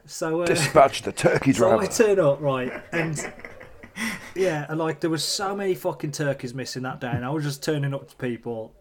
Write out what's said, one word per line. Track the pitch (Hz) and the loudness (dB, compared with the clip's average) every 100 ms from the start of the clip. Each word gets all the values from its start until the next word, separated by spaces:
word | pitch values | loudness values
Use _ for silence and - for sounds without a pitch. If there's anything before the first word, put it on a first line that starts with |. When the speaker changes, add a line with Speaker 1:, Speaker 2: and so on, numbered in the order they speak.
| - | -18
Speaker 1:
so, | - 165 160 | -8 -2 0
uh, | 175 | 2
Speaker 2:
Dispatch | - 147 156 135 - | 2 4 6 6 4
the | - | -6
turkey | - 175 151 - | 0 2 4 4
Speaker 1:
<laughs> | |
so | 131 185 | 4 6
I | 214 | 6
Speaker 2:
driver. | 196 | 4
Speaker 1:
turn | - 220 190 | 4 4 6
up, | 156 143 | 4 2
right, | 147 131 123 - - | 0 -2 -2 -8 -6
and | 170 160 147 - - - - - - - - 226 202 - - | -4 -2 -4 -8 -12 -18 -18 -20 -20 -16 -8 -8 -8 -8 -2
yeah, | 185 151 143 | 0 0 -2
and, | 156 | -2
like, | 160 151 | -2 0
there | 170 | -2
was | 160 - | 0 -2
so | - 196 | -2 -4
many | 202 196 185 | -2 -2 0
fucking | 180 151 156 | -2 -4 -6
turkeys | 139 147 135 127 | -2 -2 -2 -6
missing | 127 120 131 | -8 -8 -6
that | 127 131 | -8 -6
day, | 127 | -4
and | 120 123 | -4 -2
I | |
was | 156 | -4
just | 147 139 | -4 -4
turning | - 151 139 | -2 -2 -2
up | 135 - | -4 -8
to | - | -8
people, | 127 117 120 113 110 - | -6 -6 -6 -8 -10 -14